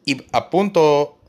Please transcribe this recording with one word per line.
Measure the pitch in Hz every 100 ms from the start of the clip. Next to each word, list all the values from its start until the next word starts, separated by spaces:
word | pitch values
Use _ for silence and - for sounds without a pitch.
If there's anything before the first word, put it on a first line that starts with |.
y | - 131 -
a | 120 -
punto | 170 202 190 156 143 147 _